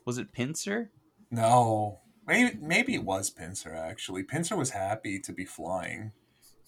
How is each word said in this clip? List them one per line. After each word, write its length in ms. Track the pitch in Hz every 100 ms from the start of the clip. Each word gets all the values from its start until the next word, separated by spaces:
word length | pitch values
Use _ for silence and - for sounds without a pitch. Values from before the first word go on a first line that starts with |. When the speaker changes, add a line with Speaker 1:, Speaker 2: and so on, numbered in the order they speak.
Speaker 1:
Was 140 | - 123
it 140 | -
Pinsir? 560 | - 127 160 - 214 220 _ _ _ -
Speaker 2:
No. 720 | 117 113 123 113 107 107 101 _ _ -
Maybe, 300 | 196 247 -
maybe 340 | 151 185 240
it 80 | 175
was 280 | 107 95 98
Pinsir, 440 | - 82 98 82 82
actually. 460 | 82 - - 95
Pinsir 320 | 95 151 170 208
was 140 | 127
happy 480 | 101 95 107 104 98
to 120 | -
be 120 | - 92
flying. 680 | - 82 92 85 82 107 - _ _ - _